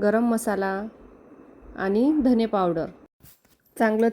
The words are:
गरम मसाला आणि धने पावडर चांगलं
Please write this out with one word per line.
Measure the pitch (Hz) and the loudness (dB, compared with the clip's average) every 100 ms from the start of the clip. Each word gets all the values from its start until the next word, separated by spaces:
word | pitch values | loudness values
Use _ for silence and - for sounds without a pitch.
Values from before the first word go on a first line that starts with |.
गरम | 202 220 240 | 0 0 0
मसाला | 226 226 196 196 190 220 - - - - - - - - - | 0 -2 -2 -4 -6 -8 -16 -20 -20 -20 -20 -20 -20 -18 -8
आणि | 190 202 262 311 | -2 2 2 2
धने | 254 233 226 | 2 2 2
पावडर | 208 180 165 156 - - _ - _ _ _ _ - | 0 0 -2 -6 -12 -20 _ -20 _ _ _ _ -2
चांगलं | 226 220 233 | 0 2 2